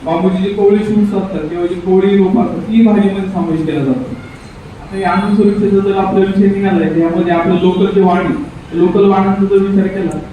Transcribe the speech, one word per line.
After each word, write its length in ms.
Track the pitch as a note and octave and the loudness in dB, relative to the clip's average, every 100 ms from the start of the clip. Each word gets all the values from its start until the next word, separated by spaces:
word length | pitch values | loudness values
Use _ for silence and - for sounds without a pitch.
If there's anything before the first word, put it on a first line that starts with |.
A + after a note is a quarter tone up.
| D#3+ | -6
बांबूची 360 | E3+ F#3 F#3 | -2 0 0
जी 60 | G3+ | -2
कोवळी 300 | G3+ G3+ G#3 | 0 2 2
शूट्स 360 | G#3+ G#3 G3+ | 0 0 0
असतात 260 | G3 - D#3 D3+ | -2 -4 -6 -6
किंवा 160 | F3 F3 | -4 -4
जी 80 | |
कोवळी 420 | F3+ F#3+ F#3 G3 G3+ | -4 0 2 2 2
रोपं 260 | F#3 A3+ | 2 2
असतात, 200 | - - | -2 -4
ती 240 | A3 A3+ A3+ | -2 2 4
भाजीमध्ये 440 | G3+ G3 F#3+ F#3 | 4 2 -2 -4
समावेश 360 | F#3 E3 D#3+ D#3 | -4 -2 -2 -2
केला 180 | C#3+ | -2
जातो. 300 | C3+ B2 - - - - - - - - | -2 -2 -4 -10 -14 -18 -20 -20 -20 -18
आता 160 | - F#3+ | -12 -4
या 120 | F3+ | -2
अन्न 240 | F#3+ G#3 G#3+ | 0 0 2
सुरक्षेचा 400 | G3+ G3+ G3 G3 | 2 2 2 2
जर 200 | G3 F#3+ | 2 0
आपला 220 | - G3 | 0 2
विषय 360 | G3 G3 G3 | 2 2 2
निघाला, 500 | G3 G3 E3+ D#3 E3 | 2 0 0 0 0
यामध्ये 280 | E3 E3+ E3+ | 0 0 0
आपलं 220 | E3+ F3+ | 0 2
लोकल 320 | F3+ F3+ F#3 G3 | 2 2 2 0
जे 140 | F#3+ | 2
वाण 160 | F#3 F3+ | 2 2
आहे, 180 | - - - - - | 0 -4 -8 -12 -8
लोकल 320 | E3 F3+ G3+ | 0 2 4
वाणांचा 400 | G3+ F#3+ G3 G3 | 4 4 2 0
जर 180 | G3 G3 | 2 2
विचार 240 | G3 G3 F#3+ | 2 2 0
केला 320 | G3 E3 D3+ - | -2 -4 -6 -10